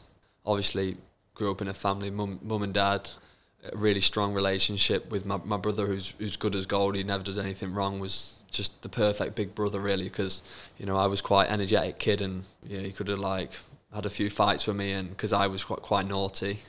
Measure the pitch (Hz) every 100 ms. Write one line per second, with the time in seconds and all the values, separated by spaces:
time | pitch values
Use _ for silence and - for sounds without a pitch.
0 | - _ _ _ - 101 95 98 95 -
1 | - _ _ - 104 95 98 95 98 95
2 | 101 101 101 95 110 110 101 98 98 101
3 | - - - _ _ _ - 104 104 101
4 | - 110 101 98 98 95 - 101 - 98
5 | - 104 98 98 101 104 104 107 101 98
6 | 92 - 104 - 107 98 92 101 98 101
7 | 98 98 98 98 98 95 95 98 98 98
8 | 95 - - - - - 101 - 101 -
9 | 107 101 95 101 98 - 104 98 101 95
10 | 92 - 98 - - - - - 101 95
11 | 98 98 - 98 95 104 98 104 92 -
12 | - 98 98 92 95 _ - 98 95 95
13 | 98 98 98 95 82 - - - _ 107
14 | 98 - 101 - 101 95 - 101 98 98
15 | 92 95 104 101 98 95 - - - 101
16 | 95 98 98 - 101 104